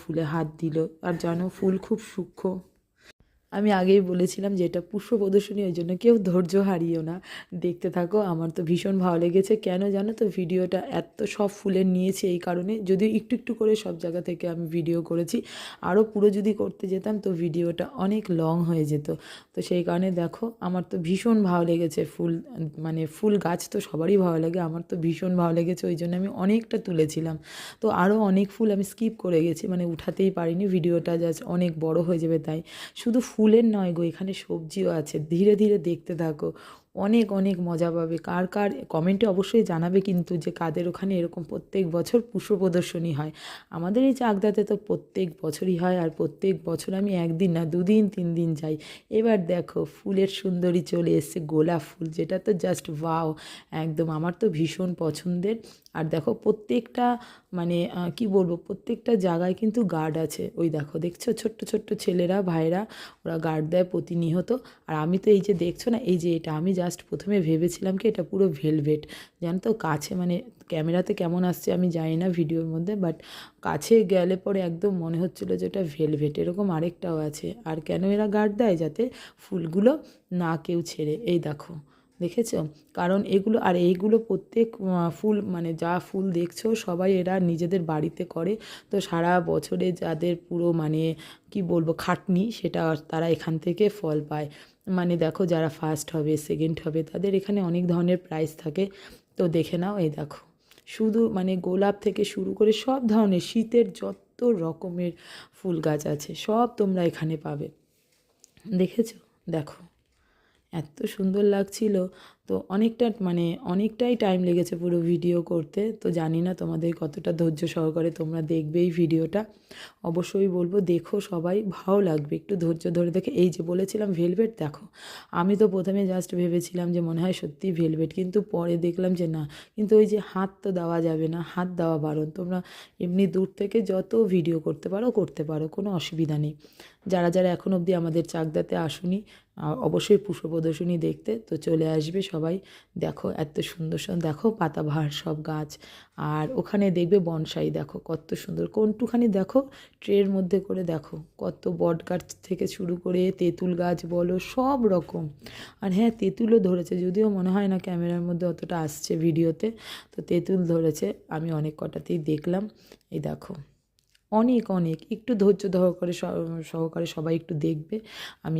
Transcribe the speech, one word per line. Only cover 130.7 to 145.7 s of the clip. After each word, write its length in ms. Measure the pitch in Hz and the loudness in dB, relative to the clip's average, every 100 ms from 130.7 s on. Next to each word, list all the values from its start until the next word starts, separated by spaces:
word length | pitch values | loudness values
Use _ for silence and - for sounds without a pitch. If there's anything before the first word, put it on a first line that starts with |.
| 180 | -2
দেওয়া 180 | 170 170 165 | 0 0 2
যাবে 200 | 160 160 | 0 -2
না, 60 | 170 160 | -2 -6
হাত 160 | - 180 180 | -4 -4 -2
দেওয়া 180 | 165 160 156 | 0 0 0
বারণ। 220 | 151 156 175 | -2 -4 -6
তোমরা 220 | 175 185 - - - - | -4 -6 -6 -16 -18 -6
এমনি 220 | 180 185 190 185 | -2 2 2 2
দূর 120 | 190 - | -2 -2
থেকে 180 | 202 226 196 | 0 0 0
যত 200 | 185 190 226 208 | -2 0 2 4
ভিডিও 240 | 180 165 165 160 | 4 2 0 -2
করতে 200 | 156 - | -4 -4
পারো, 140 | 190 247 233 | -2 0 0
করতে 240 | 175 - 151 | -2 -4 -4
পারো, 160 | 156 156 - | -4 -4 -4
কোনো 140 | 202 180 | -4 -4
অসুবিধা 380 | - 160 156 151 | -4 -2 0 0
নেই। 100 | 151 151 - - - _ 190 | -2 -6 -18 -20 -20 _ -2
যারা 180 | 180 175 180 | 2 2 4
যারা 140 | 180 175 | 2 2
এখন 160 | - 190 | 0 0
অবধি 160 | 170 180 | 2 0
আমাদের 220 | 165 160 165 | 2 0 -2
চাকদাতে 420 | 170 160 170 170 180 160 | -2 -2 -2 -2 -2 -2
আসুনি, 320 | - 180 190 208 - _ - | -4 -4 -4 -6 -20 _ -8
আহ, 180 | 151 160 165 | -6 -2 0
অবশ্যই 320 | 175 - 202 196 | 0 4 4 4
পুষ্প 180 | 160 160 | -8 -4
প্রদর্শনী 420 | 165 160 151 175 175 160 | -2 -2 -2 -2 0 -2
দেখতে। 240 | 151 - 226 - | -4 -4 -6 -4
তো 60 | 151 175 | -6 0
চলে 200 | 160 160 160 | 2 2 0
আসবে 220 | 151 190 185 | -2 -4 -4
সবাই। 240 | 160 160 190 - - _ - | -4 -2 -4 -8 -20 _ -6
দেখো 240 | 160 151 - - | -6 -4 -6 -4
এত 120 | 147 - 165 | -6 -4 -6
সুন্দর 280 | - 160 165 | -6 -6 -6
সুন্দর, 180 | - 175 160 | -4 -2 -2
দেখো 180 | 147 226 220 | 0 0 2
পাতাবাহার 520 | 160 160 151 151 151 147 | -2 0 -2 0 -2 -4
সব 160 | 170 156 156 | -6 -6 -6
গাছ। 200 | 151 151 | -8 -8